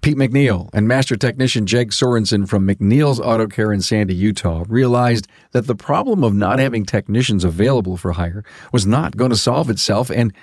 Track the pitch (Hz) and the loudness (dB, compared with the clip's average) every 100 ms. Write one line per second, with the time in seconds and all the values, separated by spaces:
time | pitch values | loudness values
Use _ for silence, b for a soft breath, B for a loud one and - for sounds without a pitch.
0 | - 143 131 135 139 95 - 107 107 131 | 0 0 0 2 2 0 -2 0 2 2
1 | 131 113 120 131 131 117 101 117 117 - | 0 0 -2 0 -2 0 0 0 0 0
2 | 127 120 107 110 98 104 95 98 101 127 | 0 0 0 0 0 0 0 2 2 4
3 | 151 123 - 113 107 - 107 101 92 110 | 2 0 0 0 0 -2 -2 0 0 0
4 | 101 90 104 98 95 82 87 113 131 123 | 0 0 0 0 -4 -4 -2 0 2 2
5 | 123 117 - b b 127 113 110 - 156 | 2 0 -4 b b -4 -2 -6 -2 -2
6 | 262 208 117 101 98 131 135 117 101 104 | 0 2 2 2 0 0 0 -2 -2 -4
7 | - 107 123 101 87 82 110 131 92 90 | 0 -2 0 0 0 0 0 0 -2 -6
8 | 90 85 85 95 101 B B 123 98 120 | -6 -4 -4 -6 -14 B B 0 2 0
9 | 156 - 127 117 - 127 170 123 - 101 | 0 -2 0 0 0 0 0 -2 0 -2
10 | 127 - 117 B | 0 0 0 B